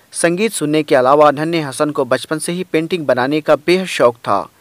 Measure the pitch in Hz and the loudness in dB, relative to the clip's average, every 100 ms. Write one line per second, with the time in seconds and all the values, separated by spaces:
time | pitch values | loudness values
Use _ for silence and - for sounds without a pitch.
0 | _ - 170 175 220 - 147 156 151 139 | _ -4 -2 0 -2 -2 -2 -2 2 2
1 | 127 147 147 139 160 170 143 123 151 147 | 4 6 4 4 -2 -4 -4 -4 -4 -2
2 | 123 127 - 156 - 175 180 160 165 185 | -2 -2 -2 -6 -6 -8 -4 -4 -2 -6
3 | 135 123 135 151 151 147 - 185 180 - | -2 0 0 -2 0 0 2 -2 -2 2
4 | 123 120 123 98 80 _ | 2 2 -4 -4 -4 _